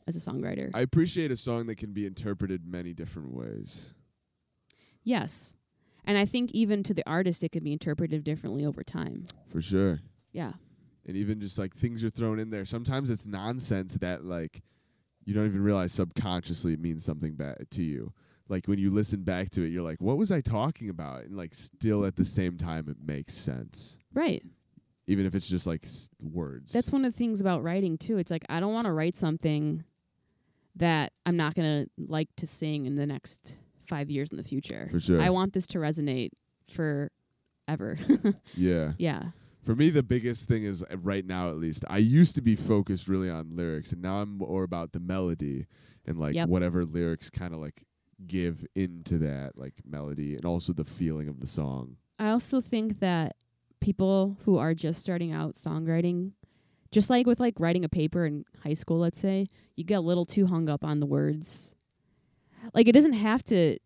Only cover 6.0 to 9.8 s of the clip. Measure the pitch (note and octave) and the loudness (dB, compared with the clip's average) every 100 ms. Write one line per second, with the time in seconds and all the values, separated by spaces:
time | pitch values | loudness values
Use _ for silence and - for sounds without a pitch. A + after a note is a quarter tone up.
6 | - G3+ G3+ B3 A#3+ A3 G#3+ G#3 G3 E3 | 0 2 2 0 -2 2 2 2 0 -2
7 | - E3 F#3 E3 E3 E3 D#3 D#3 E3 D3+ | 0 0 0 0 -2 -4 -4 -4 -4 -2
8 | E3 D#3 D3+ D3+ - C3+ D3 - - - | -2 -2 -2 -4 -4 -2 -2 -4 -8 -6
9 | - - - - - E2 F2+ F#2+ | -6 -8 -14 -18 -8 -6 0 2